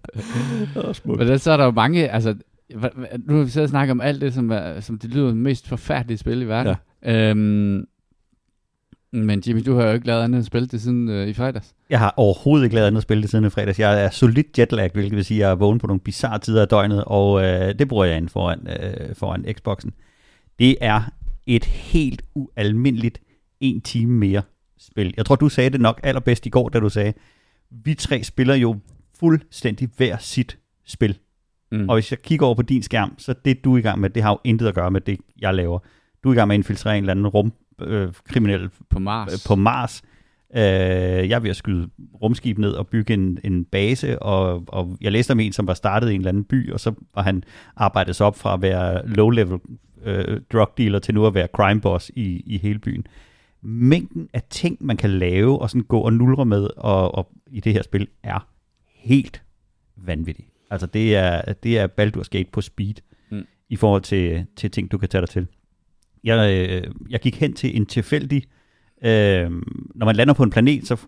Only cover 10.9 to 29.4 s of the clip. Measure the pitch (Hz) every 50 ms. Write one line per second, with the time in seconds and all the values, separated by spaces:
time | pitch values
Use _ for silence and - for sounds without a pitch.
10.9 | 123 120 120 113 107 101 98 104 107 107 165 135 123 107 - _ _ _ _ -
11.9 | 139 117 113 101 - - 123 104 - - - 139 151 151 131 113 104 113 107 101
12.9 | 107 110 104 - 107 107 107 101 - 110 107 101 - - 101 101 95 98 107 104
13.9 | 104 104 101 95 - - 127 117 113 143 151 - - - 117 - 120 110 98 90
14.9 | 92 104 101 101 104 104 95 - 110 107 101 98 92 90 101 101 107 117 - -
15.9 | 101 92 - - 101 - - 127 110 107 - - 110 110 104 98 - 104 98 104
16.9 | 104 101 101 - 101 101 98 101 101 95 95 92 92 92 92 95 101 110 147 135
17.9 | 120 104 95 90 82 80 85 85 - 95 90 87 85 - - 82 82 - 90 95
18.9 | - - - - - - - 98 85 90 - - 107 - - 107 101 - - 107
19.9 | - - - _ _ _ _ _ _ _ _ _ _ - 120 127 135 - 127 113
20.9 | 107 110 110 113 - - - - - - - - 120 113 - - - - - -
21.9 | - 170 151 131 - - - - - 147 135 - _ - 107 104 107 113 127 139
22.9 | 123 113 117 117 - - - _ _ _ _ _ _ _ 135 131 - 113 - -
23.9 | - 123 113 120 123 117 101 95 95 101 98 - _ _ _ _ _ _ _ _
24.9 | _ - 101 90 87 - 107 - 139 123 147 147 - - 123 131 131 135 120 110
25.9 | 113 - - 139 131 131 - 127 120 - - 120 - 127 123 120 - 117 107 101
26.9 | - 107 101 104 110 - _ _ _ _ _ _ _ _ _ _ - 117 110 143
27.9 | 156 - - - 143 123 113 - - - 131 127 139 135 120 113 113 104 - -
28.9 | - - _ _ _ _ 170 165 160 151